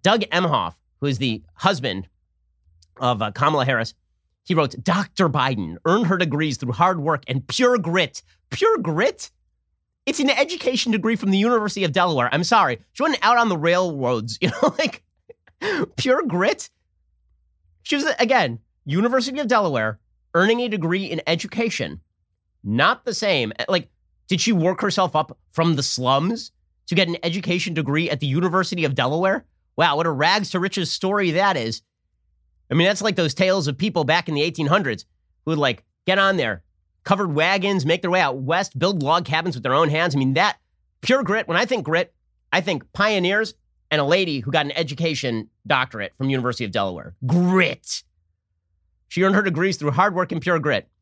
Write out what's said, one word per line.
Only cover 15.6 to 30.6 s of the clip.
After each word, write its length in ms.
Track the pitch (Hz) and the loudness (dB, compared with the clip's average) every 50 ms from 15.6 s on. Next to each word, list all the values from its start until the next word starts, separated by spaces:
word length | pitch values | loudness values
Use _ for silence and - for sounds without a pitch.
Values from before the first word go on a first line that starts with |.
| - 415 - - 185 - _ | -4 -4 -2 -2 -4 -4 _
pure 260 | - - 262 254 302 | -4 0 2 2 2
grit. 480 | 370 254 160 175 190 233 - - - - _ _ _ _ _ _ _ _ _ _ _ _ _ _ _ _ _ _ _ _ _ _ | 2 -2 0 0 2 0 0 -2 -8 -16 _ _ _ _ _ _ _ _ _ _ _ _ _ _ _ _ _ _ _ _ _ _
She 120 | _ - 294 | _ -2 -2
was, 120 | 285 294 320 - - | 0 0 -2 0 0
again, 420 | 247 220 262 240 175 127 117 113 _ _ _ _ _ | 2 4 4 2 2 0 -2 -8 _ _ _ _ _
University 520 | 143 143 180 220 240 247 262 226 269 254 285 | -2 0 0 2 2 2 0 0 -2 -4 -4
of 100 | 294 214 | 0 2
Delaware, 520 | 247 220 202 170 139 117 110 110 107 - _ _ _ _ _ _ | 2 2 2 0 0 0 -2 -2 -4 -6 _ _ _ _ _ _
earning 280 | - 165 185 214 226 240 | 0 2 4 4 2 0
a 80 | 247 240 | 0 -2
degree 340 | 208 196 156 165 175 196 196 | -2 -4 -2 -2 -2 -4 -4
in 160 | 113 165 160 - | -6 -6 -6 -2
education. 720 | 147 170 165 - - - 214 226 226 - - 107 76 73 - _ _ _ _ _ _ _ _ _ _ _ _ - | -2 -4 -4 -4 -8 -4 -4 -4 -2 -2 -4 -6 -8 -10 -14 _ _ _ _ _ _ _ _ _ _ _ _ -6
Not 400 | 101 107 123 147 190 247 - _ | -4 0 2 2 2 2 0 _
the 80 | 247 | -8
same. 400 | 202 - 220 202 180 139 117 107 - - 117 - | -6 -2 0 0 2 2 0 -2 -4 -6 -4 -2
Like, 220 | 190 180 - _ _ _ _ _ _ _ _ - | -2 -2 -2 _ _ _ _ _ _ _ _ -4
did 120 | 196 180 | -2 -2
she 120 | - 233 | 0 2
work 280 | 220 175 156 180 185 - | 2 2 2 0 0 0
herself 340 | - 202 - - 185 156 - | -2 -2 0 0 0 0 0
up 220 | 156 151 - - _ _ _ | -2 -2 -2 -8 _ _ _
from 260 | _ - 165 170 160 | _ 0 2 2 2
the 60 | 131 | 0
slums 680 | 131 - - 123 127 123 135 139 156 185 226 226 - - _ _ _ _ _ _ _ | -2 -4 -4 -2 2 2 2 2 2 0 -2 -4 -8 -14 _ _ _ _ _ _ _
to 80 | - 175 | -2 0
get 140 | 185 190 175 | 2 2 0
an 100 | 170 - | -2 -4
education 520 | - 170 165 196 170 - 175 175 - 190 160 | -4 -4 -4 -4 -2 -2 -2 -2 -2 -2 -4
degree 340 | 156 151 107 143 160 170 - | -4 -2 0 0 -2 0 -2
at 120 | - 123 | -2 -2
the 60 | - | -2
University 600 | 139 131 139 175 180 165 190 180 - 190 175 156 | -2 0 0 0 2 0 0 0 0 -2 -2 -2
of 80 | 143 135 | 0 0
Delaware? 500 | 131 123 127 147 165 185 170 190 - - _ _ _ _ _ _ | 0 0 0 0 0 0 0 0 -2 -4 _ _ _ _ _ _
Wow, 200 | - 165 165 143 | 2 2 4 4
what 100 | 151 170 | 2 0
a 40 | 165 | 0
rags 380 | 151 131 147 170 190 214 196 - | 0 2 2 2 2 2 0 -2
to 60 | - | -2
riches 320 | 185 | -2